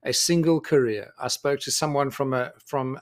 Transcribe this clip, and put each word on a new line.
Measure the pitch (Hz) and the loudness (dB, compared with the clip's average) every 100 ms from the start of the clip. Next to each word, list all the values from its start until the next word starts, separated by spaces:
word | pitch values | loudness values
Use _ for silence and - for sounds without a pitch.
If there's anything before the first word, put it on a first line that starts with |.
a | 135 | -4
single | - - 170 160 160 | 0 2 2 4 2
career. | - 151 120 104 - - | 2 2 4 -2 -8 -8
I | 127 | -6
spoke | - 143 139 | -2 -2 -2
to | - | -2
someone | - 151 143 139 | -2 0 0 0
from | - 135 | -2 -2
a, | 127 123 - - | -2 -2 -8 -6
from | 139 131 139 | -4 -4 -6